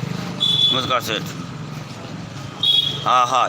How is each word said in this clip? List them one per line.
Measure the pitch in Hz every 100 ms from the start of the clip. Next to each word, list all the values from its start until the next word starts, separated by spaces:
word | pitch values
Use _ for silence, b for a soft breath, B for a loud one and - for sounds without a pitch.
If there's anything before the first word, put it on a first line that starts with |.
| - - - - - - -
નમસ્કાર | 127 123 123
શેઠ. | 113 107 - - - - - - - - - - - - - - - - - - 107
હા, | 127 123
હા, | 127